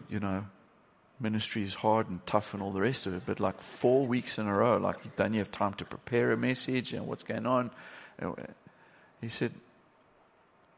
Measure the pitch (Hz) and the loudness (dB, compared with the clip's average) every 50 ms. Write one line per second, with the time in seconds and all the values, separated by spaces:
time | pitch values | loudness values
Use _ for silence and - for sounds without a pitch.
0 | - - - 104 101 98 95 95 107 101 - - _ _ _ _ _ _ _ _ | -10 -6 -4 -2 -2 0 -2 -2 -4 -6 -12 -20 _ _ _ _ _ _ _ _
1 | _ _ _ - 113 110 107 107 107 - - 113 101 98 95 - - 110 107 110 | _ _ _ -4 -2 0 0 0 -2 -2 -2 -2 -2 -4 -2 0 4 4 4 4
2 | 110 - 92 87 - - - 107 101 - - 101 98 98 98 95 98 120 135 - | 4 0 -4 -8 -2 2 2 2 2 0 -6 -6 -4 -2 0 2 2 2 2 0
3 | - 95 90 90 - - 101 - 101 95 95 - - - - - - 123 127 135 | -2 -2 -4 -4 -2 -4 -2 0 0 0 -2 -2 -8 -8 -2 2 4 6 6 6
4 | 143 120 123 123 110 - - - 107 104 101 101 113 123 110 98 98 95 90 - | 4 4 0 0 0 -2 -4 -2 0 2 4 4 6 6 6 4 4 2 -2 -2
5 | - - - - 98 101 110 110 98 - - - 104 101 101 - 92 - - - | -8 -6 0 0 2 2 2 0 -2 -2 -2 0 0 0 0 -4 -10 -10 -12 -12
6 | - - 123 120 120 123 117 117 120 127 127 123 - - 131 127 110 - - 101 | -6 0 2 2 4 4 2 2 2 0 0 0 0 0 0 -2 -2 -4 -4 -6
7 | 101 117 123 - - - 113 110 110 120 131 123 123 117 - - - - - - | -6 -6 -6 -6 -6 -4 -4 -2 0 2 2 2 0 -2 -6 -14 -18 -18 -18 -18
8 | - - - - - 87 - - - - - - - - - - - - - - | -20 -16 -12 -8 -8 -8 -6 -8 -10 -14 -14 -18 -20 -20 -20 -20 -20 -20 -20 -20
9 | - - _ - - 117 - - 127 117 - - - - - _ _ _ _ _ | -20 -20 _ -12 -10 -8 -4 -4 -4 -4 -4 -8 -20 -20 -20 _ _ _ _ _
10 | _ _ _ _ _ _ _ _ _ _ _ _ _ _ _ | _ _ _ _ _ _ _ _ _ _ _ _ _ _ _